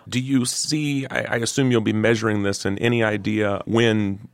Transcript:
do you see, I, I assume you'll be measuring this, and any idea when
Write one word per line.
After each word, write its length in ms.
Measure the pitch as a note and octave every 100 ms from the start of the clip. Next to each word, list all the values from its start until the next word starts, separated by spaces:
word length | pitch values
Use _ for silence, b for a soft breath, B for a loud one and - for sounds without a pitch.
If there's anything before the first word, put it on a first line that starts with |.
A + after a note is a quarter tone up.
| B
do 100 | B2
you 280 | C3 C3+ B2
see, 600 | - - D3+ D3 C#3 C3
I, 240 | B2 A2+
I 20 | A#2+
assume 340 | A#2 - C3
you'll 120 | A#2
be 100 | G#2+
measuring 500 | G#2+ A2 A2+ A2 G#2
this, 220 | G2 G2
and 160 | G2 G2
any 220 | A#2+ A#2
idea 580 | A2 G#2+ G2+ G#2+ G#2 G2 -
when 640 | A2+ A#2 A2 G2+ G2 -